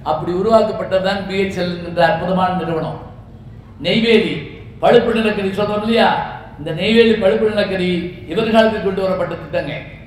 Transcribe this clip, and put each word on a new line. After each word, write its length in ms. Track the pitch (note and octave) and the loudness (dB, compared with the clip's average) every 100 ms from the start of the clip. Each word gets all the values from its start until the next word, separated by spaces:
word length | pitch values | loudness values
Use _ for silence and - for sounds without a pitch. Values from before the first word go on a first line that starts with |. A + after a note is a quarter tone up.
அப்படி 280 | C#3 D3+ E3+ F3+ | -4 -4 -2 -2
உருவாக்கப்பட்டதுதான் 880 | G#3+ A3 G3+ - - F#3+ F#3 G3 F#3+ | 2 4 2 -2 -2 0 0 -4 -4
பி 160 | F#3+ | -2
ஹெச் 160 | F#3+ F#3 | -2 -2
எல் 260 | F3 F3 E3+ | -4 -4 -6
என்ற 200 | E3+ E3 | 2 2
அற்புதமான 480 | E3 F3 F#3 F3+ | 2 -2 0 0
நிறுவனம். 460 | F3+ E3 D#3+ D3+ - - - - - - - - - | -2 -4 -4 -6 -10 -14 -18 -20 -20 -20 -20 -20 -8
நெய்வேலி 760 | E3 A3 A3+ G#3+ - - - - - - | 0 2 6 4 4 -4 -10 -16 -18 0
பழுப்பு 340 | F3 A#3+ A#3 | 4 6 4
நிலக்கரி 360 | A3 G#3+ G#3 G3 | 0 0 0 -2
சொல்றோம் 300 | G3 G3+ G#3 | -2 -2 -2
இல்லையா, 460 | G#3+ A3+ F#3+ - - - - - | 0 4 4 2 -4 -10 -16 -14
இந்த 140 | D3+ | -8
நெய்வேலி 500 | D#3+ G3+ A3+ A3+ A3 | -4 2 4 4 4
பழுப்பு 280 | F#3+ A3 A3 | 2 2 0
நிலக்கரி 720 | G#3 F#3+ F#3 F3+ F3 - - - | 0 -2 -2 0 -2 -4 -10 -6
இவர் 240 | F3 A3+ | -4 2
காலத்தில் 320 | A3 A3 G#3 | 4 4 0
கொண்டு 180 | F#3 F#3+ | -4 -2
வரப்பட்ட 340 | F#3+ F3+ E3+ E3+ | -2 -2 -4 -6
திட்டங்க. 380 | D3+ E3+ - - - - | -6 -6 -6 -10 -12 -18